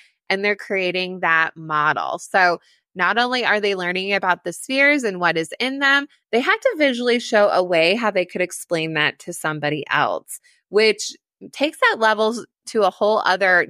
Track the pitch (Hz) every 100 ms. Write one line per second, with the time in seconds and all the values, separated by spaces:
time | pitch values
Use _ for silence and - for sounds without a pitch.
0 | _ _ - 196 208 202 - 196 180 180
1 | 180 185 175 160 160 - 156 151 151 139
2 | 69 175 - 202 180 165 _ _ _ 185
3 | 180 208 247 247 214 208 202 190 175 185
4 | 190 196 190 175 180 170 - 262 285 294
5 | 226 185 175 165 165 - 247 277 277 277
6 | 285 _ _ 226 277 440 523 349 285 240
7 | 240 240 233 220 208 180 180 170 165 214
8 | 220 196 180 180 180 - - 165 160 156
9 | 147 - - 170 156 156 147 151 - 143
10 | 131 85 - - _ _ _ 196 220 208
11 | - - _ _ 196 - 294 - 494 311
12 | 220 214 220 233 - _ - 226 190 -
13 | 208 220 - 185 190 180